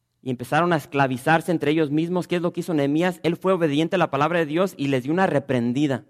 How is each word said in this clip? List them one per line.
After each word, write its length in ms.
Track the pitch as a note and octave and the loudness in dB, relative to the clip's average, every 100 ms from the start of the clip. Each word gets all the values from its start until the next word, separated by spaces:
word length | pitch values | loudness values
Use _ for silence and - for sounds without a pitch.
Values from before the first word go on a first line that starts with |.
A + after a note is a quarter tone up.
| _ _ | _ _
y 100 | C3 | -8
empezaron 420 | B2 B2 D3+ F3 | -8 -2 0 2
a 20 | D#3+ | 0
esclavizarse 800 | - C#3 C3+ B2+ - D#3+ E3 | -2 0 0 0 2 2 2
entre 180 | D#3+ C#3+ | -2 0
ellos 180 | D#3+ D3+ | 0 0
mismos. 380 | D3+ E3+ F3+ - | 0 0 -2 -2
¿Qué 80 | F3 | -2
es 60 | |
lo 100 | E3+ | -2
que 80 | E3+ | -4
hizo 140 | E3+ | -2
Nehemías? 480 | D#3 C#3 D3+ F3+ F3 | 0 2 2 0 -2
Él 140 | E3 E3+ | -2 -2
fue 160 | F#3 | 0
obediente 420 | F#3+ E3 C#3+ E3+ F#3 | 0 2 0 0 0
a 40 | |
la 120 | D#3 | 0
palabra 280 | C#3 D3+ F3 | 2 0 0
de 60 | D#3 | 0
Dios 280 | D#3 F#3+ - | 0 -2 -2
y 140 | C#3 | -2
les 140 | C3+ | -2
dio 100 | B2 | 0
una 120 | E3+ F#3+ | 0 2
reprendida 800 | C#3+ - B2+ A#2 B2 D3 B2 | 0 0 0 0 0 0 -2